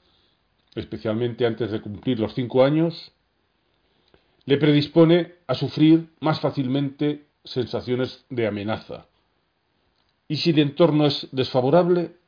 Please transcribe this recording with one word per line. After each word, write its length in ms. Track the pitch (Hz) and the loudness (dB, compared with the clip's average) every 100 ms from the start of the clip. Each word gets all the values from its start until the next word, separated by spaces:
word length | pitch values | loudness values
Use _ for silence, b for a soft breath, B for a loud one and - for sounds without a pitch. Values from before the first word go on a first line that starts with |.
| _ _ _ _ _ _ _ - | _ _ _ _ _ _ _ -14
especialmente 680 | 107 107 110 110 120 117 | -10 -6 -4 -2 -4 -2
antes 280 | 117 113 110 | -2 -2 -6
de 80 | 110 | -6
cumplir 400 | 110 98 131 110 | -10 -8 -4 -2
los 140 | 104 | -2
cinco 280 | - 120 131 | -4 -2 2
años, 500 | 135 156 165 165 - _ _ _ _ _ _ _ _ _ _ _ _ _ | 2 2 -2 -4 -16 _ _ _ _ _ _ _ _ _ _ _ _ _
le 120 | - 139 | -2 2
predispone 760 | 151 147 147 165 160 175 170 _ - | 4 2 2 4 6 4 0 _ -6
a 60 | |
sufrir 600 | 127 135 - 156 160 160 _ | -4 -4 2 4 4 2 _
más 180 | 151 156 | -4 -2
fácilmente 880 | 143 143 127 139 139 135 147 147 _ _ | -4 -4 -2 -2 -4 -4 -4 -4 _ _
sensaciones 840 | - 131 113 117 - 123 123 - _ | -10 -6 -6 -6 -4 -4 -4 -8 _
de 180 | 123 110 | -4 -2
amenaza. 600 | 104 104 110 - - - _ _ _ _ _ _ _ _ _ _ _ - | -4 -6 -8 -10 -18 -18 _ _ _ _ _ _ _ _ _ _ _ -8
Y 80 | 147 | -2
si 140 | 170 | 0
el 80 | 151 | 2
entorno 480 | 143 139 170 151 147 | 0 2 2 4 2
es 220 | - - | -2 -6
desfavorable 840 | 131 123 127 127 170 175 180 165 - | -6 -2 -2 2 2 2 0 -2 -12